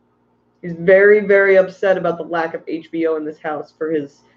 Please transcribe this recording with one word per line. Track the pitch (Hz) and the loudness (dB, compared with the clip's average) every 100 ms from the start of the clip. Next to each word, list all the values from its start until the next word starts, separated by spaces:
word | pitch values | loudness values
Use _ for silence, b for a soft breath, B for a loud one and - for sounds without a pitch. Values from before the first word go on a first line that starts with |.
| _ _ _ _ _ _ | _ _ _ _ _ _
He's | 180 | -14
very, | 165 170 190 202 214 | -6 2 4 6 4
very | 196 196 196 190 | 4 2 4 4
upset | 180 - 196 180 | 2 -2 -2 -2
about | 170 170 | -2 -6
the | |
lack | 156 170 165 | -6 -6 -6
of | 165 - | -8 -10
H | 160 160 | -12 -8
B | 165 160 | -4 -4
O | 160 | -4
in | 151 | -8
this | 156 | -10
house | 165 151 147 - | -10 -10 -10 -10
for | 156 | -6
his | 160 139 _ _ | -4 -6 _ _